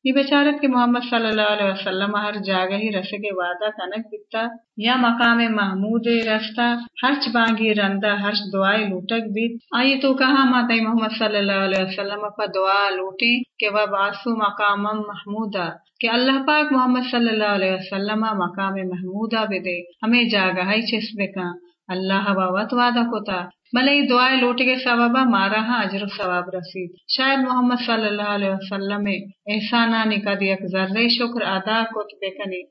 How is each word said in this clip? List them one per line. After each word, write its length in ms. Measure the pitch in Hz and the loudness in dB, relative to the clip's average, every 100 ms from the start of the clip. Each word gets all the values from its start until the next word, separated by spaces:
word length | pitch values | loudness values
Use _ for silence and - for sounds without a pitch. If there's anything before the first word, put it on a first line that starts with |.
یہ 100 | 262 | 2
بشارت 480 | 269 277 285 285 285 | 0 2 4 2 2
کہ 60 | 285 | 2
محمد 360 | 247 240 240 240 | 2 2 2 0
صلی 180 | 240 220 | -2 0
اللہ 180 | 214 208 208 | 2 2 2
علیہ 160 | 196 | 0
وسلم 440 | 196 196 185 202 208 | -2 -4 -2 -2 -2
ہر 200 | 208 208 202 | -4 -6 -2
جاگہ 320 | 185 185 196 | 0 0 -2
ہی 40 | 220 | -2
رسے 260 | 196 196 202 | -4 -6 -8
کے 140 | 208 185 | -6 -4
وعدہ 300 | 175 180 214 208 | -4 -2 -4 -4
کنک 280 | 180 214 220 | -8 -8 -10
بیتا 320 | 208 - 220 233 233 _ - 220 | -14 -8 -6 -6 -8 _ -4 0
یا 100 | 247 | 2
مقام 440 | 233 240 240 233 233 214 | 2 4 4 4 2 2
محمود 500 | 196 190 208 233 233 | 0 0 0 0 2
رستا، 600 | 233 220 214 220 - 240 240 233 - | 0 0 -2 -2 -2 0 0 -6 -2
ہرچ 240 | 254 285 247 | 0 0 0
بانگی 400 | 233 226 220 220 | 2 2 2 2
رندہ، 420 | 208 196 196 208 202 | 2 0 0 0 0
ہرچ 180 | 202 208 202 | -2 -2 -2
دعائے 300 | 190 190 220 208 | 0 2 2 0
لوٹک 380 | 185 190 226 220 208 | -4 -4 -4 -2 -2
بیت۔ 160 | 233 233 _ 233 | -2 -4 _ 0
آئی 220 | 262 269 | 2 2
تو 140 | 269 | 2
کہا 300 | 262 262 277 262 | 2 4 4 4
ماتا 300 | 247 240 226 220 | 4 2 2 2
محمد 260 | 226 214 - | 0 0 -2
صلی 180 | 214 208 | 0 2
اللہ 240 | 196 196 190 | 0 0 2
علیہ 160 | 190 | 0
وسلم 380 | 190 190 202 208 208 208 | -2 -4 -6 -6 -6 -4
پر 100 | 208 190 | -2 0
دعا 340 | 190 196 202 | 2 4 2
لوٹی 440 | 190 190 - 233 240 247 _ | 0 -6 0 2 2 -2 _
کہ 80 | 214 208 | -2 0
وہ 100 | 208 | 0
باسو 420 | 196 202 202 247 226 202 | 0 0 -2 -4 0 -2
مقام 380 | 202 208 202 | 0 0 2
محمودا، 840 | 208 214 208 190 208 214 220 196 165 - _ _ | 0 -2 -6 -10 -8 -6 -4 -4 -6 -8 _ _
کہ 80 | 233 233 | 0 2
اللہ 200 | 254 269 269 | 2 2 2
پاک 180 | 302 294 | 2 4
محمد 340 | 262 254 247 247 | 2 4 2 0
صلی 180 | 240 233 | 0 2
اللہ 180 | 220 208 202 | 2 2 2
علیہ 140 | 190 | 0
وسلم 500 | 190 190 196 202 214 220 202 | -2 -4 -6 -2 -2 0 0
مقام 320 | 175 190 196 190 185 | -2 -2 -4 -2 -6
محمودہ 520 | 180 185 196 220 226 214 | -6 -6 -6 -2 -2 -2
بدے، 280 | 190 180 175 175 _ | -4 -4 -8 -10 _
ہمیں 200 | 220 240 | 2 2
جاگہ 480 | 233 202 185 185 185 | 4 2 2 0 0
ہی 100 | 220 226 | 0 0
چس 160 | 214 208 202 | -4 -6 -6
بکا۔ 300 | 196 190 180 180 - _ - | -6 -4 -6 -8 -16 _ -8
اللہ 320 | 185 190 196 202 190 | -6 0 0 0 0
باوت 380 | 185 190 226 | 0 0 -2
وعدہ 300 | 240 240 240 233 | 2 2 2 0
کو 80 | 226 | -2
تا، 160 | 208 180 175 _ _ 240 | -4 -6 -8 _ _ 0
بلے 160 | 269 | 2
ای 100 | 285 233 | 2 4
دعائے 260 | 247 254 262 | 4 4 4
لوٹ 180 | 247 240 254 | 2 2 0
کے 80 | 254 | 2
سببا 380 | 247 240 240 254 262 | 2 2 4 4 4
مارا 280 | 202 196 214 220 | 4 2 0 0
ہاں 120 | 240 | 0
اجر 200 | 196 196 | 0 -4
و 40 | 202 - | -6 -4
ثواب 320 | 185 180 180 185 | -2 -2 -2 -8
رسید۔ 340 | 170 190 175 - - - | -8 -10 -10 -12 -4 0
شاید 240 | 262 269 254 | 2 2 2
محمد 320 | 254 247 247 240 | 4 2 2 0
صلی 220 | 220 208 | 0 0
اللہ 180 | 208 208 202 | -2 -2 0
علیہ 140 | 196 | -2
وسلم 560 | 190 196 196 196 202 202 185 - _ 202 | -2 -4 -6 -4 -2 -2 -4 -6 _ -6
احسانانی 640 | 214 214 233 226 226 220 208 208 | -4 0 2 2 2 2 0 0
قد 160 | 196 | 0
یک 220 | 196 190 190 | 0 0 -2
ذرے 340 | 190 190 208 233 233 | -2 -2 0 0 0
شکر 240 | 240 233 196 190 | -4 -2 -2 -2
ادا 240 | 196 226 226 | 0 -2 -2
کت 180 | 214 208 - | -6 -8 -8
بکنی 400 | 196 190 196 185 180 | -10 -8 -8 -8 -12